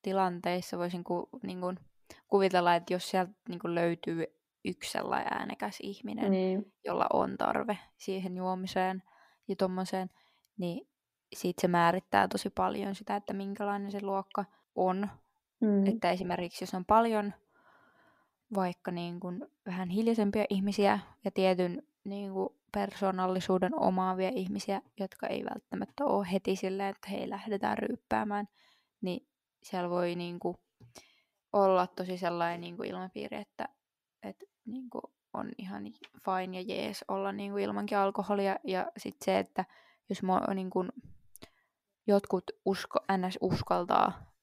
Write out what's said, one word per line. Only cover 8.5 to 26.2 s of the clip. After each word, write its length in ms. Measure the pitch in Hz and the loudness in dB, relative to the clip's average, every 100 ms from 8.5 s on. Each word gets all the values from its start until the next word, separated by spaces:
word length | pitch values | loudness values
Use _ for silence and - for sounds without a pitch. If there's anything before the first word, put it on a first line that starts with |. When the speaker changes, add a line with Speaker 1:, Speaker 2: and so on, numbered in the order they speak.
| 185 185 190 185 185 _ _ _ _ - | -4 -2 0 0 -2 _ _ _ _ -8
Speaker 1:
ja 80 | 190 | 0
tommoseen, 540 | 190 185 185 190 185 _ _ _ _ - | 0 0 -2 -4 -4 _ _ _ _ -6
niin 280 | 180 190 403 _ _ _ _ - | -4 -4 -12 _ _ _ _ -4
sit 220 | 180 - | -4 0
se 80 | 180 | 4
määrittää 600 | 175 170 185 _ 202 190 | 6 6 4 _ 4 4
tosi 220 | 196 196 | 0 -4
paljon 440 | - 185 208 196 | -2 -2 0 -6
sitä, 220 | 196 208 202 | -6 -6 -6
että 160 | - | -4
minkälainen 580 | 196 196 196 202 202 202 | -8 -6 -4 -4 -4 -4
se 120 | 202 | -6
luokka 420 | 196 196 190 - 190 _ _ | -4 -4 -4 -6 -6 _ _
on. 340 | - 185 185 202 - _ _ _ _ | 0 2 2 -4 -8 _ _ _ _
Speaker 2:
Mm. 260 | 220 202 196 | 4 6 4
Speaker 1:
Että 240 | 220 175 | 4 2
esimerkiksi 520 | 180 185 175 170 - | 0 -2 -2 -4 -6
jos 100 | 180 | -6
on 100 | 185 | -6
paljon 480 | 180 214 233 214 208 - _ _ _ _ _ _ _ _ _ _ _ | 6 6 6 2 -2 -8 _ _ _ _ _ _ _ _ _ _ _
vaikka 360 | 202 180 175 - | -2 -2 -4 -8
niinkun 580 | 175 175 175 180 180 302 _ - | -6 -6 -8 -8 -8 -12 _ -8
vähän 220 | 180 185 | -6 -2
hiljaisempia 560 | 190 226 226 202 214 - | 0 2 4 2 2 0
ihmisiä 480 | 196 202 196 196 202 - - | 2 0 4 4 4 -2 -8
ja 60 | 196 | -4
tietyn 520 | 196 190 180 180 180 - _ | 2 4 4 0 -2 -12 _
niinku 520 | 202 202 202 190 190 _ _ | -10 -8 -6 -4 -4 _ _
persoonallisuuden 1080 | 208 202 - 196 185 185 185 - 185 180 - | -4 -4 0 0 2 0 0 2 4 4 4
omaavia 480 | - 185 185 185 185 | 4 4 0 0 0
ihmisiä, 480 | - 185 202 - 196 _ - | 0 -4 -4 -4 -4 _ -8
jotka 260 | 190 - - | -8 -4 -4
ei 180 | - | -4
välttämättä 600 | - - _ 190 202 - | -4 -8 _ -6 -6 -2
oo 200 | 190 196 | 2 2